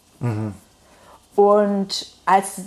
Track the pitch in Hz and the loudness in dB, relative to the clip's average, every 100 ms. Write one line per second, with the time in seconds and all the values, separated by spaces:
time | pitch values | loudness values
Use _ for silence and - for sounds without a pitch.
0 | _ _ 120 107 107 92 _ _ _ _ | _ _ -6 -4 -8 -10 _ _ _ _
1 | - - _ - 202 208 202 202 196 - | -20 -20 _ 2 4 4 2 -2 -4 -8
2 | - - - 190 196 - | -12 -8 0 0 0 -10